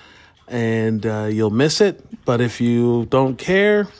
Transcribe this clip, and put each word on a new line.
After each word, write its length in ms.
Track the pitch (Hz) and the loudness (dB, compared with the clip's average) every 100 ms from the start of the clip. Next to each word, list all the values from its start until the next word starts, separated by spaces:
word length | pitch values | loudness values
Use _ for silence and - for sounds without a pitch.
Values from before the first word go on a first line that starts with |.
| - - - _ - | -20 -20 -20 _ -10
and, 580 | 123 117 113 110 110 110 | -4 -2 -2 -2 -2 -4
uh, 220 | 107 107 | -4 -4
you'll 200 | 107 110 | -2 0
miss 300 | 110 151 - | 2 0 2
it. 440 | 208 - - - | 0 0 -12 -10
But 160 | - 120 | -2 0
if 200 | 120 - | 0 -2
you 460 | 120 120 120 120 113 | 0 2 2 0 0
don't 260 | 131 135 127 | 0 0 -2
care, 480 | - 190 202 208 202 | -2 2 2 2 -2